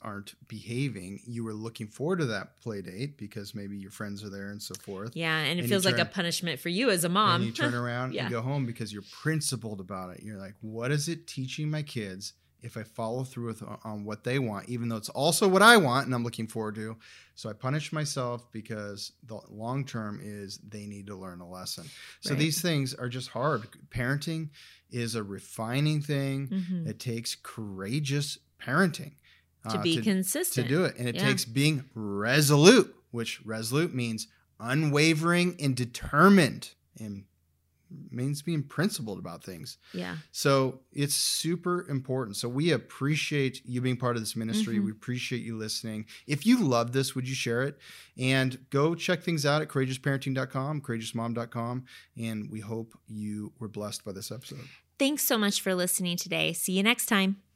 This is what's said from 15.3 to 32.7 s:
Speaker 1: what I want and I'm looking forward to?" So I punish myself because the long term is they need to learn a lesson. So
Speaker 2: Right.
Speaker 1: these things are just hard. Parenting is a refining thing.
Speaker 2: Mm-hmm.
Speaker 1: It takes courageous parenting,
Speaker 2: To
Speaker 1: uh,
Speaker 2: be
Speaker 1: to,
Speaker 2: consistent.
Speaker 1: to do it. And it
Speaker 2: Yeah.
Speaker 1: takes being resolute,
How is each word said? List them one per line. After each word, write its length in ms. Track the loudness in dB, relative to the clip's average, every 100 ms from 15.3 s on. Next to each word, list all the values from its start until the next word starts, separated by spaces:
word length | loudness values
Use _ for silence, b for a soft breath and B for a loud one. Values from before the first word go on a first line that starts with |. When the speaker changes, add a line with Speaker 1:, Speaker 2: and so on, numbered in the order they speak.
| 4 6
Speaker 1:
what 140 | 10
I 160 | 12 10
want 300 | 8 4 4
and 80 | 0
I'm 80 |
looking 240 | 0 -4 -4
forward 260 | -4 -4
to?" 240 | -4 -8 -10 B B B -12
So 160 | -12
I 20 |
punish 400 | -6 -2 -2 -2
myself 580 | -4 -2 -2 -4 -6 -10
because 600 | -14 -8 -8 -8 -10 -12 -14
the 160 | -14 -14 -14
long 340 | -8 -4 -4 -4
term 340 | -6 -6 -8
is 340 | -10 -10 -12 -14 -14
they 200 | -12 -12
need 180 | -12 -12
to 100 | -10
learn 240 | -10 -12
a 80 | -12
lesson. 380 | -12 -10 -10 -12 B B B
So 100 | -4
Speaker 2:
Right. 80 | 0
Speaker 1:
these 200 | 0 0
things 340 | 0 0 0 -4
are 140 | -6
just 200 | -6 -6
hard. 380 | -2 0 0 -4 -16 -8
Parenting 580 | -2 0 0 -2 -4 -6 B B B _
is 260 | -4 -2 -4
a 60 |
refining 800 | -4 -8 -10 -8 -2 2 2 2
thing. 460 | 0 -2 -2 -2 -2
Speaker 2:
Mm-hmm. 400 | -2 -2 -2 -4
Speaker 1:
It 100 | -6
takes 380 | -4 -4 -6 -8
courageous 1000 | -10 -10 -8 -6 -4 -2 0 0 -2 -8 _ _
parenting, 580 | 0 4 4 2 -10 -16 b b b _ -4
Speaker 2:
To 80 | 0
Speaker 1:
uh, 20 |
Speaker 2:
be 140 | 2 2
Speaker 1:
to, 40 |
Speaker 2:
consistent. 640 | 4 2 2 0 0 0 2
Speaker 1:
to 80 |
do 120 | 2 2
it. 100 | 0
And 120 | -2
it 60 | 0
Speaker 2:
Yeah. 100 | 2
Speaker 1:
takes 160 | 2
being 400 | 0 2 4 2 -2
resolute, 1000 | -6 -4 0 4 6 8 10 12